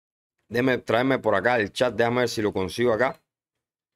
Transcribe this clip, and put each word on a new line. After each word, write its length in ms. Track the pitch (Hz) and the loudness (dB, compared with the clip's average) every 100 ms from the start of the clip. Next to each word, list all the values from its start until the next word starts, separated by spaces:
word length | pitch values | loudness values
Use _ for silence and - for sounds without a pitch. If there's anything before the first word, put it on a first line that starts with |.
| _ _ _ _ - | _ _ _ _ -8
Déjenme 300 | 117 131 123 | -2 0 -2
traerme 400 | - 113 135 127 | 0 0 2 0
por 160 | 107 101 | 2 2
acá 240 | 101 123 | 2 0
el 120 | 101 | -2
chat. 220 | - 127 | -2 -2
Déjame 280 | 104 117 120 | 0 0 2
ver 80 | 120 | -2
si 140 | - | -2
lo 100 | 104 | -2
consigo 400 | 95 92 - 120 | -2 -4 -2 0
acá. 260 | 110 131 - _ _ _ _ _ _ _ | 2 0 -4 _ _ _ _ _ _ _